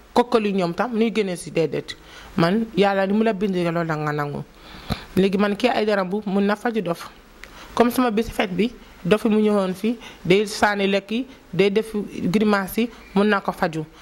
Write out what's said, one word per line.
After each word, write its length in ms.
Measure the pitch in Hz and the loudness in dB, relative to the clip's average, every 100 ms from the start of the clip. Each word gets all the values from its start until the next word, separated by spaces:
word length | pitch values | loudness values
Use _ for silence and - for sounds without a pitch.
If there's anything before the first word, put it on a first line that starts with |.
| - | -4
kokkali 400 | - 240 233 208 | 0 2 2 2
ñoom 220 | 196 170 170 | 0 0 -2
tam, 160 | 220 | -2
nuy 180 | 220 226 | 0 0
génnee 240 | 202 196 175 | 0 -2 -4
si 140 | - | -6
déedéet. 460 | 165 156 147 - - - - - - | -2 -2 -2 -8 -14 -18 -20 -8 0
Man, 280 | 170 208 226 - | 2 2 -2 2
Yàlla 300 | 196 196 196 | 2 2 0
ni 60 | |
mu 100 | 208 | 2
la 100 | 220 | 0
bindee 300 | 196 208 180 170 | 0 -2 0 -2
loolu 160 | 170 160 | -2 -2
la 80 | 151 | -2
nga 160 | 151 | -2
nangu. 300 | 147 147 143 147 - - - - - - - | -2 -4 -6 -10 -16 -20 -16 -10 -10 -6 0
Léegi 200 | 196 190 | 2 2
man 160 | 202 202 | 0 2
Kya 160 | 247 226 | 0 2
Aidara 260 | 214 202 | 2 0
Mboup 240 | 180 202 208 | 0 -4 -2
mun 140 | 196 202 | 0 2
na 100 | 185 | 0
faju 260 | 240 214 | -2 -2
dof. 260 | 170 170 - - - - - - - | -4 -6 -10 -20 -20 -20 -20 -20 -6
Comme 160 | - 240 | 2 2
sama 220 | 240 247 | 4 0
bis 180 | 208 233 | 0 -2
fête 240 | - 220 180 | -2 -4 0
bi, 160 | 226 - - - | -2 -4 -20 -8
dof 200 | 175 214 226 | 0 2 2
yi 60 | |
mu 100 | 214 | 2
ñëwoon 320 | 208 208 190 | 2 2 0
fii, 240 | 185 214 240 - - | -2 -4 -4 -8 -8
day 220 | 165 190 208 | 2 2 2
sànni 400 | - 214 202 196 | 0 0 2 2
lekk 240 | 196 190 | 0 -2
yi, 140 | 226 262 - - | -6 -6 -12 -8
day 200 | 170 196 | 0 2
def 240 | 202 220 208 - - | 2 -2 -6 -6 -6
grimace 560 | 180 202 214 202 185 - | 0 2 4 2 0 -2
yi, 80 | 233 - - 196 | -4 -4 -4 2
mun 100 | 208 | 2
naa 160 | 202 | 2
ko 100 | 190 | -2
faju. 320 | - 180 156 156 - | -2 -2 -2 -8 -12